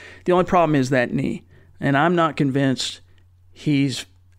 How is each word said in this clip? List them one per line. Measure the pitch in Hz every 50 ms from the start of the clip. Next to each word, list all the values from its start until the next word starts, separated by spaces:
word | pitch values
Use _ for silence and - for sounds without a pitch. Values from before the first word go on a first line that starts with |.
| - - - - -
the | 180 180
only | 180 175
problem | - 196 165 165 156 151
is | 139 127 127
that | 143 127 120 - -
knee, | 139 131 - - - - - - - - - - -
and | - 143 139 139
I'm | 151 170 180
not | 170 165 156 139
convinced | - 156 139 127 139 139 135 127 - - - - - - - - - _ _ _ _ _ - -
he's | - - 151 147 139 139 139 120 - - - _ - _ _ -